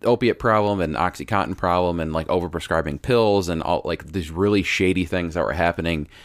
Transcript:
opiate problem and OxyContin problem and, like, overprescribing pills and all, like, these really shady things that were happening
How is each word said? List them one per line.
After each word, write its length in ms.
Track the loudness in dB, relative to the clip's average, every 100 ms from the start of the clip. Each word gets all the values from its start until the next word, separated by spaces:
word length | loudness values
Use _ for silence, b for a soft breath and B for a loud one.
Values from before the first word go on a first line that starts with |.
opiate 360 | 0 2 2 2
problem 400 | 2 2 2 0
and 160 | 0 0
OxyContin 640 | -2 -2 -2 -2 -2 -2
problem 420 | 0 2 2 0
and, 140 | -2
like, 140 | -2 0
overprescribing 720 | -2 -2 -6 -2 0 0 -4
pills 480 | 0 2 4 2 0
and 120 | -2
all, 180 | -2 -2 -2
like, 260 | -6 -6
these 200 | -6 -6
really 320 | 0 2 2
shady 420 | 2 2 2 2 0
things 280 | -2 -2
that 100 | -2
were 100 | -2
happening 540 | 2 0 0 -2 -4 -6 B